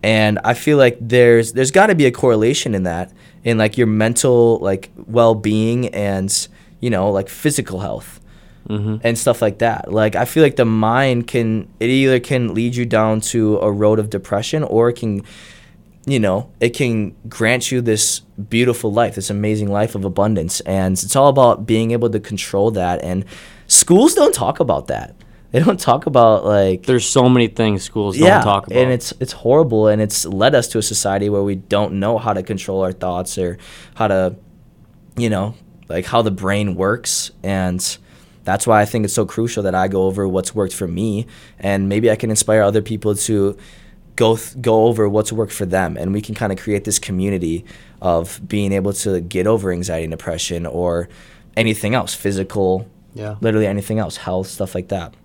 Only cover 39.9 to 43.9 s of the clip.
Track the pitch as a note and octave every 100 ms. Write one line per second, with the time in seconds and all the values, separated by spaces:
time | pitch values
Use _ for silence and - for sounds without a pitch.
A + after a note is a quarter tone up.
39.9 | G2 F#2+ F#2+ G2 F#2 F#2 A2 F#2+ - F#2
40.9 | E2+ A2 G#2 A#2+ - - - G2 G2 G2
41.9 | G2+ A2+ G#2+ A2+ G#2+ - G#2+ G2+ G#2+ G#2
42.9 | A2 G#2+ G#2 - G#2+ G2 G2+ - - -